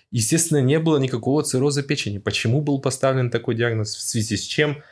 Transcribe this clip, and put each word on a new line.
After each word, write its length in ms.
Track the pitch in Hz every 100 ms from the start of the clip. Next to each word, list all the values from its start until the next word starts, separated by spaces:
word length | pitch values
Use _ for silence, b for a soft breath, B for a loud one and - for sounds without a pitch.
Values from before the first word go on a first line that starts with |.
| B
Естественно, 520 | 123 107 165 170 147
не 180 | 127 156
было 180 | 160 151
никакого 440 | 131 120 120 143
цирроза 400 | 147 127 143 139
печени. 340 | 143 143 - 101
Почему 420 | - 104 117 131
был 180 | 147 139
поставлен 500 | 135 - 135 131 123
такой 260 | 120 - 113
диагноз? 380 | 120 110 107 -
В 60 |
связи 360 | - 120 107 101
с 60 |
чем? 340 | - - 151 143 B